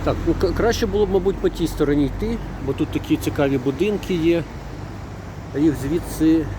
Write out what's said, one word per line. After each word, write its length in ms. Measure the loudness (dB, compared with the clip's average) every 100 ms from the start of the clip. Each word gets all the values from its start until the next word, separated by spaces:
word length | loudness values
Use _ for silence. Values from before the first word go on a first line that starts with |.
Так, 120 | 0 0 0
ну, 60 |
к-, 180 | 2 2 2
краще 280 | 2 4 2
було 200 | 2 4
б, 60 |
мабуть, 240 | 4 2 0
по 140 | 0
тій 180 | 0 -4
стороні 380 | 0 2 4 2
йти, 320 | 0 -4 -4 -6 -8 -4
бо 80 |
тут 140 | -2 -2
такі 300 | -2 0 0
цікаві 400 | 0 0 2 2
будинки 560 | 0 0 0 0 -2
є, 300 | 0 2 2 0 -10 -12 -12 -12 -12 -12 -12 -12 -12 -8 0
а 40 |
їх 140 | 2 2
звідси 680 | -2 -2 -4 0 4 4 0